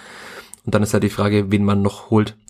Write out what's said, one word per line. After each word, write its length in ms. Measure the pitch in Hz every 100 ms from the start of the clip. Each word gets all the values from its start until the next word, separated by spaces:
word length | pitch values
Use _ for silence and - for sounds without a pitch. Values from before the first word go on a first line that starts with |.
| - - - - - -
Und 100 | -
dann 100 | 107
ist 100 | 104
halt 80 | 104
die 80 | 101
Frage, 400 | - 104 104 98
wen 140 | 101
man 180 | 101 101
noch 280 | 98 - -
holt. 260 | 110 107 -